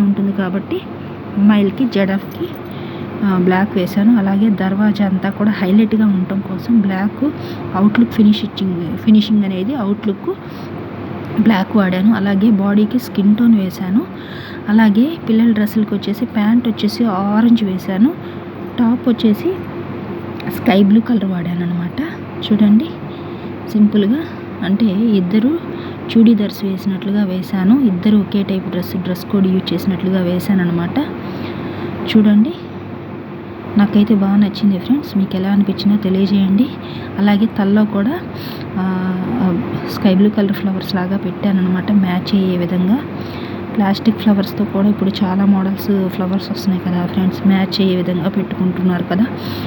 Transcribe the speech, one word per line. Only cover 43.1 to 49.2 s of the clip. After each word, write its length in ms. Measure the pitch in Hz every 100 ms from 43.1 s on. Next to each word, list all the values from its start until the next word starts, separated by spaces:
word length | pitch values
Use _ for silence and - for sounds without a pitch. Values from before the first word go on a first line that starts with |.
| 202 - - - - - 226
ప్లాస్టిక్ 420 | 196 196 226 214
ఫ్లవర్స్తో 480 | 220 202 190 - 202
కూడా 220 | 196 202
ఇప్పుడు 240 | 202 190 -
చాలా 220 | 190 190 202
మోడల్స్ 640 | 196 190 196 - 196 185
ఫ్లవర్స్ 420 | 202 185 190 -
వస్తున్నాయి 320 | - 98 90 185
కదా 200 | 175 180
ఫ్రెండ్స్, 420 | - 185 - 196
మ్యాచ్ 340 | 190 190 -
అయ్యే 140 | 190 180
విధంగా 340 | 180 180 175
పెట్టుకుంటున్నారు 760 | 196 180 - 185 175 180 175
కదా, 220 | 175 185